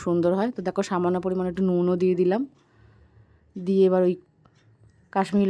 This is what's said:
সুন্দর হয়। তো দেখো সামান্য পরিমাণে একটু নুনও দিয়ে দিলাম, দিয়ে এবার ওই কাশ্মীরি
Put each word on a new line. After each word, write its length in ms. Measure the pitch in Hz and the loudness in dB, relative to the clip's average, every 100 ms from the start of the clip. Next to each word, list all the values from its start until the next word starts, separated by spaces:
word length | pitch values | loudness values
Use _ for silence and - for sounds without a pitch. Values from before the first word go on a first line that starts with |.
সুন্দর 260 | 180 175 175 190 | -2 0 0 0
হয়। 100 | 233 | -4
তো 40 | 240 185 | -4 -6
দেখো 140 | 190 202 | -6 -4
সামান্য 280 | 180 175 180 | -2 -2 -2
পরিমাণে 220 | 185 185 185 | -4 -4 -4
একটু 100 | 175 190 | -2 0
নুনও 260 | 175 180 180 | 2 0 0
দিয়ে 120 | 185 175 | 0 2
দিলাম, 200 | 180 214 277 _ _ _ - _ _ - _ _ _ 196 | 0 0 -4 _ _ _ -20 _ _ -20 _ _ _ -10
দিয়ে 200 | 180 190 190 | 0 4 4
এবার 140 | 185 | 4
ওই 120 | 185 180 _ _ _ _ _ _ - _ _ | 2 0 _ _ _ _ _ _ -20 _ _
কাশ্মীরি 320 | 202 190 208 | -4 0 0